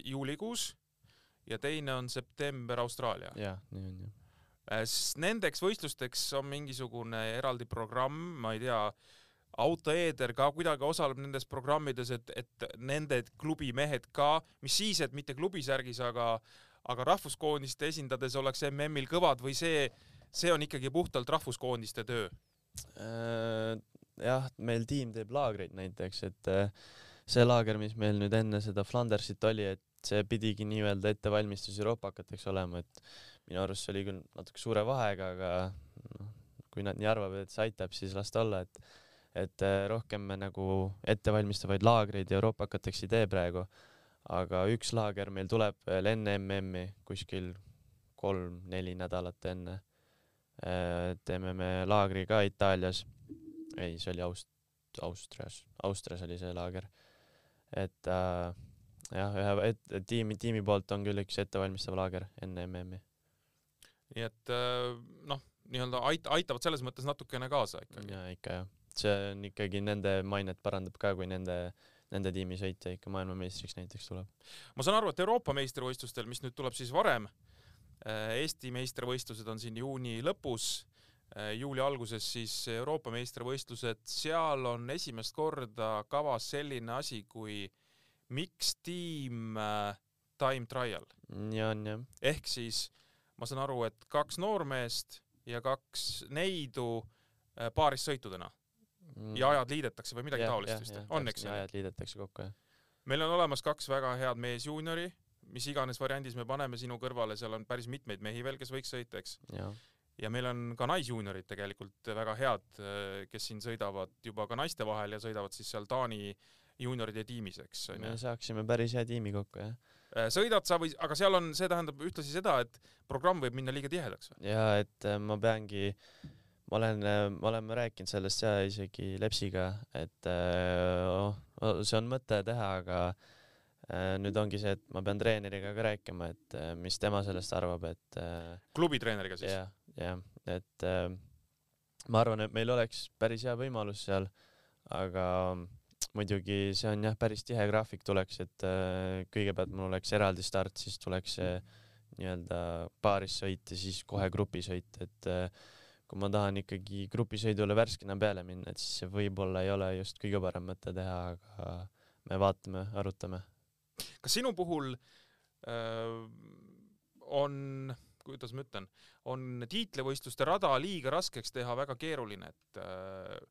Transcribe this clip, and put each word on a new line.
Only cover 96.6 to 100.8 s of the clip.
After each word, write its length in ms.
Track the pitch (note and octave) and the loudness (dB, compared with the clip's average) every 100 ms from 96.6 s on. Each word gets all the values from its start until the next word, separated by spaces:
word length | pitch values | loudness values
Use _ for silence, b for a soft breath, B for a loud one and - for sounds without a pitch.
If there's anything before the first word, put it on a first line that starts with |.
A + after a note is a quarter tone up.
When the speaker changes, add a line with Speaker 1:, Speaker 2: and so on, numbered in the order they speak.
| C#3 C3 A#2+ A#2 A2+ b b b b | -4 -2 -2 -2 -6 b b b b
Speaker 1:
äh, 160 | - A#2 | -6 -2
paaris 400 | - D3+ C3+ - | 4 4 4 -2
sõitudena. 400 | C#3 A#2 F#2 - - _ _ _ _ E3+ | -4 -4 -10 -10 -16 _ _ _ _ -20
Speaker 2:
Mm. 240 | B2+ G#2+ | -12 -8
Speaker 1:
Ja 140 | A2 C3 | 2 6
ajad 220 | C#3+ B2 | 6 4
liidetakse 420 | D3 C3 - - | 0 -2 -6 -10
või 80 | A#2+ C3+ | -8 -4
midagi 160 | C3+ | 0
Speaker 2:
Jah, 80 | A#2 | 2
Speaker 1:
taolist 180 | A2+ G2+ | 0 -2
Speaker 2:
jah, 100 | A2 | -4